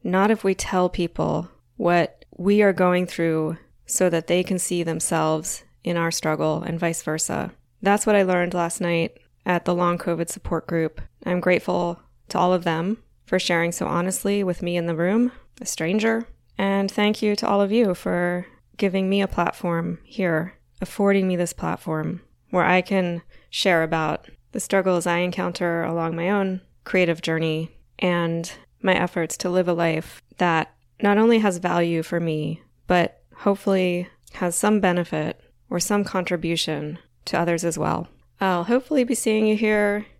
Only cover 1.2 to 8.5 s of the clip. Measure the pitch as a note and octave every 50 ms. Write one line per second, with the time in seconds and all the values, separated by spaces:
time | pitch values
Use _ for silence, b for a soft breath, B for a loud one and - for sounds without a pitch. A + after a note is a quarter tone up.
1.2 | D#3+ D#3+ D#3+ E3 E3+ - _ _ _ _ _ - - E3+ F3 F3 D#3+ - - _
2.2 | - _ - - F3 G3 G#3 G#3 G#3 G3 F#3 F#3 F#3 F3+ F3+ F3+ F3+ F3 - -
3.2 | E3+ E3 D#3+ D#3+ D#3 D#3 E3 - - _ _ _ _ - - - F#3 F3+ E3+ E3
4.2 | D#3+ - F3 F3+ F3+ - F#3 F3+ - - F3+ F3 E3+ E3 D#3+ E3+ - - E3+ D#3+
5.2 | D#3 D#3 D#3 D#3 - - - - - _ _ _ - F3 F3 E3+ E3 E3 E3+ -
6.2 | - D#3 D#3 D3+ D#3 D#3 D#3 D#3+ E3+ - E3 E3 F3 E3 E3 - - E3 D#3 D#3+
7.2 | - - - - - - - _ _ _ _ _ - G3 G3+ G#3 - G#3+ G#3 G3+
8.2 | F#3+ F#3 F3+ F3 F3 F3